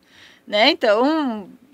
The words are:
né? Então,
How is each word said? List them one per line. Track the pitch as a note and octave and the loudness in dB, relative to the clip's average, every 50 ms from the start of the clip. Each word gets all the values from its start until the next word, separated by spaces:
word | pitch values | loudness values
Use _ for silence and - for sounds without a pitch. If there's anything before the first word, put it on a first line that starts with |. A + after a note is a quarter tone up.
| _ _ _ - - - _ _ _ | _ _ _ -20 -20 -20 _ _ _
né? | - G#3 G#3 A3+ C#4+ | -4 0 2 2 2
Então, | E4+ - - A3+ G3+ A3 B3+ D4 D#4+ D#4+ D4 B3+ A3 G#3 F#3 - - - _ _ | 2 0 0 0 2 2 2 0 0 -2 -4 -4 -6 -10 -12 -16 -20 -20 _ _